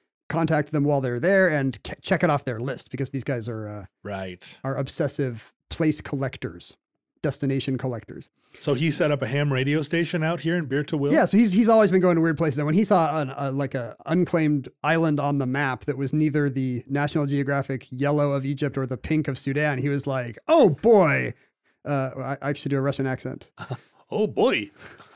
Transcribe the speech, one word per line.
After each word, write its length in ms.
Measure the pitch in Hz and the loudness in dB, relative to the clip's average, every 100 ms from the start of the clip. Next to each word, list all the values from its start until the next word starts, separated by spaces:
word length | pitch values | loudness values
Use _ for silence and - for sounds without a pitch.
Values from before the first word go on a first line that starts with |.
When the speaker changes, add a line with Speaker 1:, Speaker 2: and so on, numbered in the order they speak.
| _ _ - | _ _ -6
Speaker 1:
contact 420 | 156 160 151 151 | -2 2 0 0
them 120 | 151 | 0
while 160 | 143 139 | 2 0
they're 200 | 131 120 | 0 0
there 280 | 170 196 180 | 2 4 4
and 300 | 147 135 117 - | 2 0 -4 -10
c-, 80 | - | -8
check 220 | - 175 | -2 2
it 60 | 160 | 2
off 120 | 143 | 2
their 160 | 131 113 | -2 -4
list 300 | 135 120 - | -6 -8 -8
because 200 | 131 131 | -6 -6
these 120 | 135 | -6
guys 240 | 147 123 110 | -4 -4 -6
are, 200 | 110 104 | -8 -8
uh, 180 | 104 95 _ | -10 -14 _
Speaker 2:
Right. 540 | 104 98 95 90 - - | -10 -8 -8 -12 -18 -10
Speaker 1:
are 120 | 131 131 | -6 -4
obsessive 760 | 135 - 147 - 131 113 - _ - | -4 -4 -4 -2 -4 -6 -14 _ -10
place 320 | - 156 151 | -2 0 -2
collectors, 720 | - 139 131 - 107 85 - - _ _ _ _ | -6 -6 -6 -6 -10 -12 -18 -20 _ _ _ _
destination 560 | 151 - 135 135 135 127 | -6 -4 -2 -2 -2 -4
collectors. 520 | 131 113 - - - _ _ - | -4 -8 -10 -16 -18 _ _ -6
Speaker 2:
So 140 | 151 | -2
he 180 | 131 160 | 0 0
set 200 | 147 151 | 2 0
up 100 | 139 | 0
a 60 | 110 | 0
ham 260 | 143 147 | 0 0
radio 280 | 127 135 151 | 0 0 0
station 420 | 143 170 170 170 | 0 -2 -2 -2
out 160 | 160 170 | -2 -2
here 160 | 165 175 | -2 -2
in 80 | 139 | 0
Bir 180 | 139 | -2
Tawil? 280 | 147 151 143 | -2 -2 2
Speaker 1:
Yeah, 140 | 294 180 | 4 4
so 120 | 202 | 4
he's, 140 | 220 | 4
he's 180 | 190 226 | 4 6
always 220 | 226 202 | 6 6
been 100 | 185 | 4
going 140 | 180 165 | 4 4
to 60 | |
weird 160 | 165 151 | 2 2
places. 200 | 160 131 | 0 0
And 80 | 147 | 0
when 100 | 175 | 2
he 80 | 202 | 4
saw 360 | 185 156 156 | 4 2 0
an, 100 | 135 139 | -4 -4
a, 140 | 139 | -4
like, 240 | 139 135 127 | -2 -4 -4
a 200 | 117 - - | -8 -10 -2
unclaimed 640 | 175 175 165 151 147 - - | 0 2 2 2 0 -2 -4
island 360 | 156 165 165 143 | 0 2 2 0
on 180 | 143 143 | 0 0
the 80 | 127 | -2
map 400 | 131 139 127 - | -2 -2 -4 -6
that 120 | 127 | -4
was 140 | 135 | -2
neither 380 | 156 156 147 143 | 0 2 2 0
the 340 | 131 131 123 - | 0 -2 -4 -4
National 380 | 139 147 160 143 | -2 -2 -2 0
Geographic 600 | 143 139 139 131 131 - | 0 0 -2 -2 -6 -8
yellow 400 | 127 143 147 147 | -4 0 2 0
of 120 | 139 135 | 0 -2
Egypt 320 | 139 143 139 | -2 -4 -2
or 80 | 127 | -4
the 120 | 127 | -6
pink 300 | - 156 147 | -2 -2 -2
of 100 | 131 | -4
Sudan, 400 | 139 139 151 131 | -4 -2 0 0
he 120 | 143 | -2
was 180 | 143 143 | -2 -2
like, 320 | 131 120 - - | -4 -6 -6 2
"Oh 220 | 330 208 | 6 6
boy." 640 | 139 226 208 151 135 120 - _ _ _ _ - | 4 6 6 6 2 -2 -8 _ _ _ _ -4
Uh, 500 | 139 131 127 127 139 | -4 -4 -6 -8 -6
I, 80 | 139 | -4
I 40 | |
should 160 | 143 139 | -2 2
do 80 | 139 | 2
a 40 | |
Russian 240 | 139 139 135 | 2 0 -2
accent. 460 | 123 131 - - - | -2 -6 -10 -14 -16
Speaker 2:
<laughs> 40 | - 127 _ _ _ | -10 -10 _ _ _
Oh 160 | 196 220 | -2 0
boy. 460 | 190 240 139 101 - - - - | 2 2 2 -4 -12 -20 -20 -20